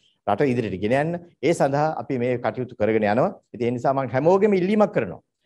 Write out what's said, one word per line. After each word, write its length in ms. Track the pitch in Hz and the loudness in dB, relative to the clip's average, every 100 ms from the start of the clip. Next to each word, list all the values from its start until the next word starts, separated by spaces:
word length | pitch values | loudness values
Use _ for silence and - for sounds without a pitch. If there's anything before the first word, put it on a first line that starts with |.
| _ _ - | _ _ -4
රට 220 | 104 147 | 0 0
ඉදිරියට 320 | 120 110 92 | 0 -2 -4
ගෙන 140 | 104 | 0
යන්න. 180 | 131 156 170 175 - | 0 0 -6 -12 -4
ඒ 140 | 143 | -2
සඳහා 360 | 165 151 139 156 - | 2 0 0 -2 -4
අපි 200 | 120 131 | -6 -4
මේ 180 | 120 123 | -2 -2
කටයුතු 380 | 123 110 120 - | -2 -4 -8 -2
කරගෙන 280 | 104 110 | 0 2
යනවා. 260 | 104 110 180 - _ | 2 2 0 -2 _
ඉතින් 180 | 107 117 | -4 -4
ඒ 40 | |
නිසා 240 | 123 139 | 0 0
මම 140 | 135 131 | 0 0
හැමෝගෙම 440 | 131 151 196 208 | 0 4 4 4
ඉල්ලීමක් 380 | 196 180 214 208 | 2 2 2 2
කරනවා. 280 | 175 101 78 _ _ | 0 -4 -8 _ _